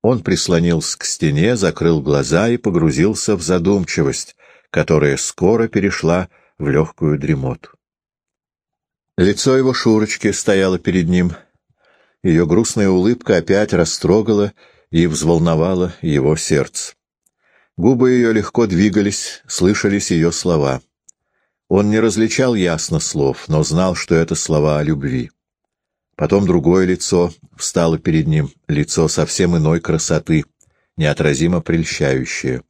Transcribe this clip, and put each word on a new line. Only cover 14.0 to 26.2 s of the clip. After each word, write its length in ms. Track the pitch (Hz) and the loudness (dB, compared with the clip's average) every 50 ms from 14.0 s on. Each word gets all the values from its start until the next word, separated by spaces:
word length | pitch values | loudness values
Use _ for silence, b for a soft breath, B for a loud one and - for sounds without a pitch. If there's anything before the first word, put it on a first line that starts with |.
| - 80 92 110 104 113 107 104 101 104 b b b b b b b b | 0 2 2 2 2 2 0 0 0 -2 b b b b b b b b
и 160 | - 82 170 | 0 0 2
взволновала 880 | 175 78 - - 82 85 82 82 85 82 78 82 90 95 92 92 87 - - | 2 0 -2 0 2 2 2 2 2 2 0 0 0 0 -2 -4 -4 -6 -6
его 320 | - 82 73 71 65 73 78 | -4 -2 0 0 2 0 0
сердце. 600 | 80 - - 80 71 67 - _ - - - - _ _ _ _ _ _ _ _ _ _ _ _ _ _ _ _ | -2 -2 -2 0 0 -2 -4 _ -12 -12 -12 -16 _ _ _ _ _ _ _ _ _ _ _ _ _ _ _ _
Губы 340 | - 82 117 135 120 127 127 | 0 2 2 4 4 4 2
её 220 | 127 123 120 113 | 4 2 2 2
легко 340 | 113 110 101 - _ 123 117 | 2 0 -2 0 _ 0 0
двигались, 760 | 101 92 85 101 107 92 107 101 101 101 - - - - - _ | 2 2 2 2 2 2 2 0 0 -2 -4 -10 -10 -14 -16 _
слышались 640 | - - - 90 92 107 - - 101 101 101 - - | -12 -4 0 2 2 2 2 0 0 0 -2 -2 0
её 220 | 90 80 80 85 | 0 2 2 0
слова. 500 | 85 - - 90 82 78 71 69 65 65 _ _ _ _ _ _ _ _ _ _ _ _ _ _ _ _ _ _ | 0 -2 -2 0 0 2 2 0 -2 -4 _ _ _ _ _ _ _ _ _ _ _ _ _ _ _ _ _ _
Он 200 | 90 98 104 104 | 0 2 2 2
не 120 | 107 110 | 2 2
различал 560 | 113 113 92 107 113 110 - - 131 127 120 | 2 2 2 0 0 0 0 0 0 0 0
ясно 420 | 104 92 87 82 80 - - 80 78 | 0 0 0 -2 -4 -4 -4 -4 -4
слов, 460 | - - - 76 69 67 65 - - | -4 -4 -4 -2 -2 -2 -2 -4 -6
но 160 | - 78 78 | -2 -2 -2
знал, 320 | 76 - 76 87 92 92 87 | 0 0 0 0 0 0 -2
что 220 | - - - 85 | -4 -2 0 0
это 180 | 82 82 - 90 | 0 0 0 -4
слова 460 | - - - 80 76 73 78 76 76 | -6 -2 -2 0 0 2 0 0 0
о 20 | |
любви. 480 | 76 76 78 71 69 69 - 64 - - _ _ _ _ _ _ _ _ _ _ _ _ _ _ _ _ _ | -2 -2 -4 -4 -4 -4 -4 -6 -6 -8 _ _ _ _ _ _ _ _ _ _ _ _ _ _ _ _ _
Потом 300 | - | -6